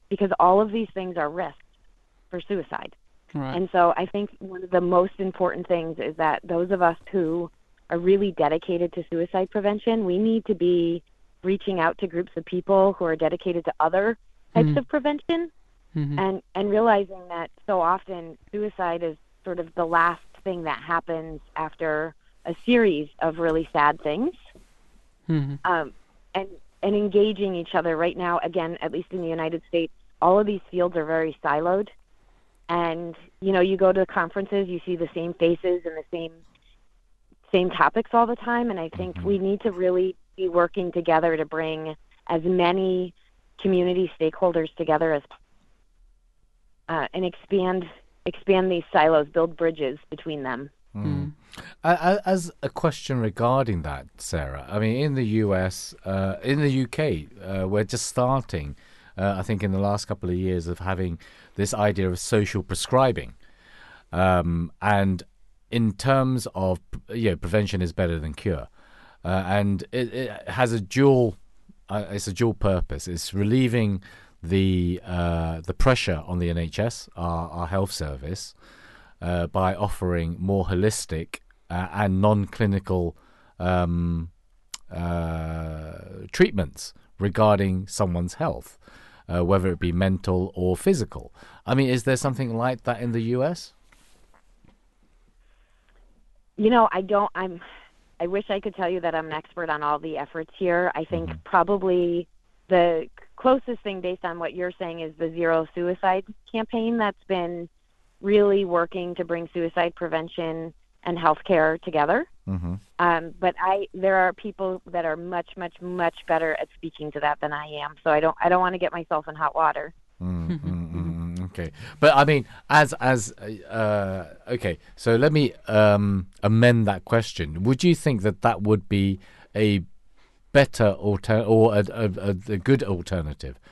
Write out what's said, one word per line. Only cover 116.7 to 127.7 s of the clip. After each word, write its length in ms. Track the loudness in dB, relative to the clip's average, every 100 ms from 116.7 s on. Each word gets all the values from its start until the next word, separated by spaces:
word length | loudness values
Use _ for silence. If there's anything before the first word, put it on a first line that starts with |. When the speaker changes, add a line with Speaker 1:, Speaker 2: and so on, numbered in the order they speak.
| -10
Speaker 1:
speaking 340 | -14 -12 -12 -4
to 40 |
that 200 | -4 -2
than 120 | -4
I 140 | -8 -10 -10
am. 80 | -12 -6
So 60 | 0
I 100 | 2
don't, 160 | 2 2
I 60 | 2
don't 100 | 2
wanna 180 | 2 -2 -4
get 60 |
myself 360 | -4 -6 -6 -6
in 80 | -4
hot 180 | -4 0
water. 300 | 0 0 -8 -14 _ -10
Speaker 3:
Mm, 260 | -6 -4 -4
Speaker 4:
<laughs> 120 | -6
Speaker 3:
mm, 320 | -6 -6 -6
mm, 440 | -6 -6 -6 -6 -6
mm, 80 | -8
okay. 260 | -8 -10 -10 -14 4
But 120 | 6 8
I 80 | 6
mean, 180 | 4 0 -10 2
as, 240 | 4 4 2 2
as, 180 | 2 0 -10 -12 -12 -8 -2
uh, 540 | 2 2 0 -4 -8 -14 -8 -4
okay, 240 | -4 -6 -10 -4
so 200 | 2 4
let 160 | 4
me, 220 | 4 2 -2 0
um, 600 | 6 6 6 4 0 -2 -2
amend 440 | 2 6 6 6 4
that 180 | 0 0
question. 580 | 0 0 -4 -6 -2
Would 200 | 0